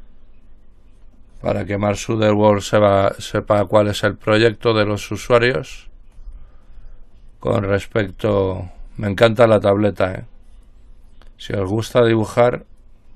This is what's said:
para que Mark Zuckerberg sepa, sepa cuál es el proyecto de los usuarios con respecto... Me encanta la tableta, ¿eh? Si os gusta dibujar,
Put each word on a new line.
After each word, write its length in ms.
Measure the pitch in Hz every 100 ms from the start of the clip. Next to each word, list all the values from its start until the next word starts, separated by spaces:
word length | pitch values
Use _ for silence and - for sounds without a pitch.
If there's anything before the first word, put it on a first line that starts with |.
| - - - - - - - - - - - - - -
para 240 | - 101 95
que 120 | 101
Mark 200 | 104 101
Zuckerberg 640 | - 113 107 104 107 101
sepa, 520 | - 107 104 98 98 -
sepa 460 | - 107 - 104 101
cuál 220 | 107 104
es 160 | 101
el 140 | 104 98
proyecto 560 | 110 107 117 101 120
de 120 | 110 101
los 240 | 104 -
usuarios 760 | 104 - 120 120 131 - - - - - - - - - - - - - - - - - -
con 240 | - 107
respecto... 1080 | 98 98 - 110 98 - 110 98 95 92 92 - - -
Me 100 | 104
encanta 400 | 92 117 110 113
la 120 | 104
tableta, 540 | 101 101 104 92 92
¿eh? 120 | 95 113 - - - - - - - - - - -
Si 160 | -
os 160 | 104 95
gusta 340 | 110 107 127 117
dibujar, 600 | 113 107 - 123 - - - - - -